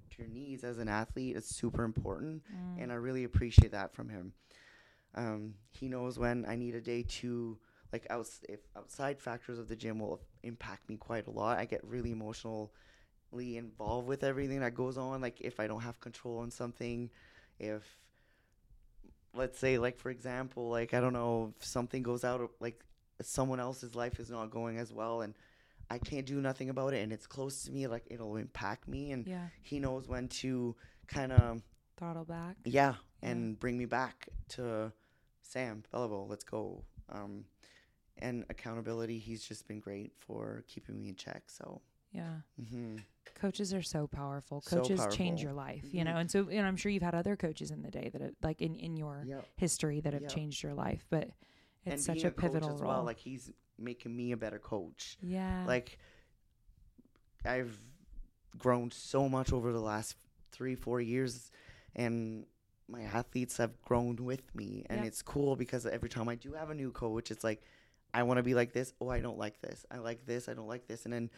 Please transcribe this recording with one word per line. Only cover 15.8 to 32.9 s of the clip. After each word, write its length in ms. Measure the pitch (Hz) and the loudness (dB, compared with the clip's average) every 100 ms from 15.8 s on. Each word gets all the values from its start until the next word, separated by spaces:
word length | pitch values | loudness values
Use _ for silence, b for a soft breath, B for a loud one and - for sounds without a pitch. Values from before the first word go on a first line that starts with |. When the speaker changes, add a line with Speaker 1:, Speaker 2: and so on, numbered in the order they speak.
Speaker 1:
have 180 | 117 117 | -4 -8
control 380 | - - 123 117 | -12 -10 -6 -4
on 120 | 117 | -6
something, 600 | - 120 120 120 120 120 b b b b b | -6 -6 -4 -2 -2 -4 b b b b b
if 240 | 107 107 107 - - _ _ _ _ _ _ - - - - - _ | -4 -4 -6 -20 -20 _ _ _ _ _ _ -20 -20 -20 -20 -20 _
let's 240 | 117 127 - | -2 -2 2
say, 200 | 131 127 | 4 6
like, 180 | 120 123 | 4 0
for 120 | 131 | -6
example, 580 | 127 127 123 131 127 120 | -6 -6 -4 -4 -4 -2
like, 240 | 117 117 | 0 2
I 60 | 123 | 4
don't 120 | 127 | 4
know, 420 | 123 117 117 110 110 | 4 4 2 2 -4
if 60 | |
something 380 | - 127 123 135 | -4 -2 0 0
goes 220 | 127 123 | 0 0
out, 260 | 123 123 120 - | 2 0 -2 -4
like, 240 | 120 117 - - _ - | -6 -6 -14 -20 _ -14
someone 380 | - - 135 127 | -4 2 2 2
else's 340 | 123 131 123 | -2 -4 -6
life 240 | 117 120 - | -2 -2 -2
is 120 | 117 | -6
not 200 | 120 110 | -6 -4
going 280 | 120 117 113 | -2 -2 -2
as 140 | 113 | -4
well, 280 | 110 110 117 | -4 -2 0
and 120 | 107 107 b b b b - | -2 -6 b b b b -8
I 80 | 120 | -6
can't 280 | - 143 131 | -4 -4 -2
do 140 | 139 | 0
nothing 300 | 135 135 131 | 0 0 -2
about 240 | 131 135 | 0 2
it, 40 | 135 | 2
and 100 | 107 | 0
it's 140 | 110 - | -4 -6
close 380 | 139 135 139 | -6 -4 -4
to 80 | - | -4
me, 140 | 135 135 | -2 -2
like, 180 | 117 - | -2 -6
it'll 260 | 117 110 110 | -8 -4 -4
impact 520 | - - 98 107 - | -4 -4 -4 -4 -4
me, 240 | 135 143 | -4 -2
and 140 | 135 120 | -4 -4
Speaker 2:
Yeah. 220 | 180 175 - | -6 -8 -12
Speaker 1:
he 160 | - 147 | -6 -2
knows 280 | 139 131 131 | 0 -2 -2
when 200 | 127 127 | -4 -4
to 480 | - 131 127 120 117 b b - | -2 0 0 0 -2 b b -6
kinda 520 | 147 131 131 120 117 - - _ - | -2 8 10 10 4 -6 -20 _ -10
Speaker 2:
Throttle 280 | 170 165 | -6 -6
back. 320 | 160 165 170 202 | -6 -6 -8 -6
Speaker 1:
Yeah, 300 | - 135 139 | 2 6 6